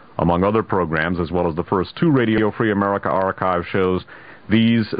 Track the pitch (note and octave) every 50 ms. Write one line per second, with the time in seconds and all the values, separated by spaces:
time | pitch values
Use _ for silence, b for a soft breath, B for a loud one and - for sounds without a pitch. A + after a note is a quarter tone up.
0 | B B B B D#2+ E2+ F2 F2 F#2+ G2+ G#2+ A2+ F#2+ - G#2 F#2+ F2 D#2 E2 D#2
1 | D#2 F2 F#2 E2+ F2 D2 F2 F2+ F2 E2+ D2+ E2+ E2 - G#2+ F#2 F2 - - -
2 | F3 E3 C#3+ C3 A#2 A2 A2 G#2+ G#2+ G#2 - - A#2+ G#2+ G2+ G2+ G2+ G2+ G2+ G2
3 | - F#2+ C2+ F#2+ F#2+ F#2+ F#2 - G2 F#2 F2+ F2 F2 - - G2 F#2 F#2 F#2 F2+
4 | - B B B B B B B B - A2+ A2+ A2+ A2+ A#2 A#2 G#2+ - -